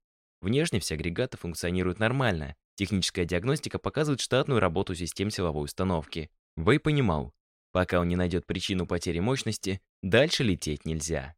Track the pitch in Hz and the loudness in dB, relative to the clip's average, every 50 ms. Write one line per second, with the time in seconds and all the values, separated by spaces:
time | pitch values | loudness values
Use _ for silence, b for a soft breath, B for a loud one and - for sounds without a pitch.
0 | _ _ _ _ _ _ _ _ - 95 123 143 165 170 127 - - - 82 73 | _ _ _ _ _ _ _ _ -2 0 0 2 2 0 0 -2 -2 -2 -4 -2
1 | 73 87 87 - 123 - - - - 87 82 - - 87 90 92 90 90 87 - | -2 -2 -2 -2 -2 -4 -6 -8 -8 -8 -6 -4 -2 0 0 2 0 0 0 0
2 | 110 113 123 139 131 113 90 80 73 71 - - _ _ _ - 98 - 107 92 | 0 0 2 2 2 2 0 0 -4 -8 -10 -14 _ _ _ -4 -2 0 0 0
3 | 85 - - 95 90 82 90 87 98 127 151 151 - - - 90 - 101 - 139 | 0 0 0 -2 0 0 0 0 0 0 -2 -2 -2 -6 -6 -6 -4 -4 -2 0
4 | 156 147 139 - - - 123 127 143 147 131 110 95 87 80 95 98 - 90 82 | 0 2 0 0 0 0 2 2 2 2 2 2 2 2 2 0 -2 -2 -4 -4
5 | 87 78 - - 98 107 - - 90 82 73 76 73 73 - - 92 95 87 80 | -6 -6 -4 -2 -2 -2 -2 0 -2 0 0 -2 -4 -4 -4 -2 0 0 0 0
6 | 80 - - 82 78 - _ _ _ _ _ 82 80 101 139 151 - 156 151 143 | -2 -6 -8 -10 -10 -10 _ _ _ _ _ 0 2 4 4 4 4 2 2 2
7 | 127 95 80 73 62 64 - _ _ _ _ _ _ _ - 92 90 - 95 87 | 2 2 2 0 -2 -6 -10 _ _ _ _ _ _ _ 0 0 2 4 4 2
8 | 87 87 87 92 90 87 90 85 - - 85 90 - - 98 92 85 - 90 85 | 4 4 2 2 2 0 0 -2 -2 -2 -4 -4 -2 -2 -2 -2 -2 -2 -2 -2
9 | - 92 82 85 95 120 135 131 - 113 107 - - 95 95 95 - _ _ _ | -2 -2 -2 0 0 0 0 -2 -2 -4 -6 -4 -4 -4 -4 -4 -6 _ _ _
10 | - 92 95 117 147 170 - - 139 104 87 - - 78 73 - - 80 80 78 | 0 4 6 6 6 4 2 2 2 2 0 0 -2 -4 -4 -4 -4 -6 -6 -4
11 | 73 82 80 71 65 73 - | -4 -4 -4 -4 -6 -8 -12